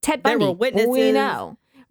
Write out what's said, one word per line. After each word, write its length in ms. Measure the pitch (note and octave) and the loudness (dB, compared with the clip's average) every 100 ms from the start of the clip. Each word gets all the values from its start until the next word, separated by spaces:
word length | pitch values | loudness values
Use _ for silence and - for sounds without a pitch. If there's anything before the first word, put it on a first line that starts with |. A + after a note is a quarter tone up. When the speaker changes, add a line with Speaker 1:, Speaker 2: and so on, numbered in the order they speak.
Speaker 1:
Ted 220 | - D4+ | -4 0
Speaker 2:
there 160 | C4+ A#3+ | 2 2
were 80 | G3 | 0
Speaker 1:
Bundy, 60 | |
we 60 | F3+ | -2
Speaker 2:
witnesses. 560 | B3+ G3+ A#3 B3+ C4 | -2 0 0 2 2
Speaker 1:
know. 440 | C4+ C4+ C3 F#2 - _ | 2 0 -4 -8 -16 _
Speaker 2:
There 100 | C4+ - | _ -6